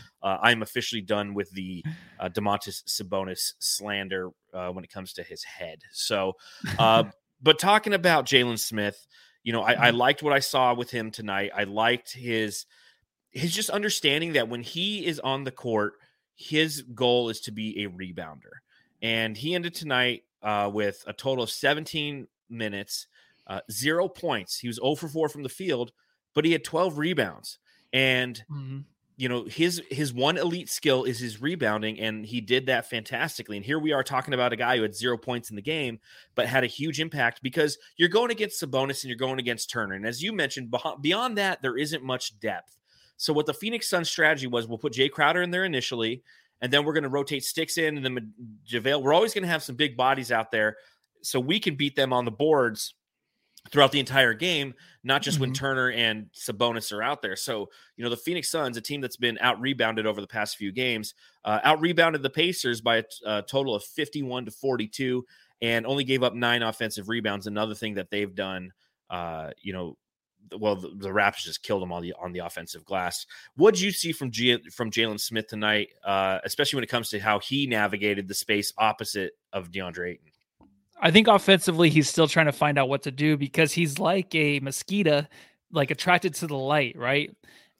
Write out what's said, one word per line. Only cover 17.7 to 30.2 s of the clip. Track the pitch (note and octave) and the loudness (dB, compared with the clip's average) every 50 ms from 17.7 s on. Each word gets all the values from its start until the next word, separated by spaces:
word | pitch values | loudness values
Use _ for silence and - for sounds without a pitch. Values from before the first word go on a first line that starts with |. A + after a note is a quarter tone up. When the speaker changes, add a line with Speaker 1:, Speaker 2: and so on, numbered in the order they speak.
| G#2 G2+ G#2 | -6 -6 -6
Speaker 1:
a | G2+ | -8
rebounder. | F2+ F2+ F#2+ F2+ F2 F2 E2+ D#2+ D2+ C2 - - - - _ _ _ _ _ _ _ _ | -8 -10 -12 -10 -10 -12 -12 -12 -14 -18 -20 -20 -20 -20 _ _ _ _ _ _ _ _
And | - A2+ A2+ A2+ A2+ A2 G#2+ | -2 0 0 0 0 -2 -4
he | G#2 A#2+ D#3+ F3+ | -6 -4 -2 -2
ended | F3+ E3+ F3 F3 | -2 -4 -6 -8
tonight, | - E3 D3+ C3+ B2+ B2 B2 A#2+ G#2+ - _ _ _ - | -8 -4 0 2 2 2 2 0 -4 -8 _ _ _ -4
uh, | G#2+ G#2+ G#2 G2+ G2+ | -2 0 0 0 0
with | G2+ G#2+ G#2 G2+ F#2+ - - | 0 0 0 0 -2 -4 -10
a | - G#2 | -14 -14
total | - - C3+ C3+ B2+ A#2 | -6 -4 -2 -2 -2 -2
of | G#2+ | -4
seventeen | - - - C#3 D3 D3+ D#3 - - D#3+ D3 D3 C#3+ C#3 B2+ - _ _ _ _ | -4 -2 0 0 0 0 -4 -6 -6 -6 -6 -6 -8 -10 -12 -16 _ _ _ _
minutes, | A#2 A2+ A2+ G#2+ G2+ G2 G2 - - - - - _ _ _ _ _ _ _ | -8 -6 -4 -4 -4 -6 -8 -8 -10 -12 -12 -14 _ _ _ _ _ _ _
uh, | - G2 G2 - - | -10 -10 -10 -10 -8
zero | G#2 G#2 B2+ D3 D#3+ E3+ F#3 | -8 -2 0 2 2 2 0
points. | F3+ F#3 - - E3 C3+ G#2+ F#2 - - - | -2 -4 -6 -4 -4 -4 -4 -4 -6 -8 -8
He | - | -6
was | B2 A2+ A2 A#2 | -8 -6 -2 0
oh | C#3 D3+ | 0 0
for | C#3+ - | 0 -4
four | D#3 C#3+ E3 D#3+ D3 | -6 -2 -2 -2 -2
from | - D3 C#3+ | -2 -6 -10
the | B2+ | -12
field, | - - F#3+ F3+ D3 A#2+ A#2+ A#2 - _ _ _ _ _ _ _ _ | -10 -8 -4 -2 -2 -2 -4 -6 -10 _ _ _ _ _ _ _ _
but | D3+ D3+ | 2 4
he | E3 | 4
had | E3 D#3 D#3+ | 4 2 0
twelve | - - D#3+ F3+ F#3+ D3+ D3 | -2 0 0 0 0 0 -2
rebounds. | D3 E3+ F#3 D3 A2+ F#2 D2 G1+ - - - - _ _ _ _ _ _ - | -2 0 0 0 0 -2 -4 -10 -16 -18 -18 -18 _ _ _ _ _ _ 0
And, | C3 C3+ C3 C3 B2+ B2+ B2+ A#2+ A2 A2 - | 2 4 4 4 2 0 -2 -6 -10 -12 -12
Speaker 2:
Mm-hmm. | D3 C#3+ C3+ C3 C3+ C#3 C#3 - _ _ _ _ _ | -12 -10 -10 -10 -10 -10 -12 -14 _ _ _ _ _
Speaker 1:
you | - B2+ B2+ | -6 -4 -2
know, | B2 B2 A2 | -2 -4 -4
his, | - A2 - E3 F3 F3 E3+ - - | -6 -2 0 0 0 0 -4 -8 -8
his | C3+ B2+ D#3 C3+ A#2+ | -4 -4 -4 -4 0
one | A#2+ | 2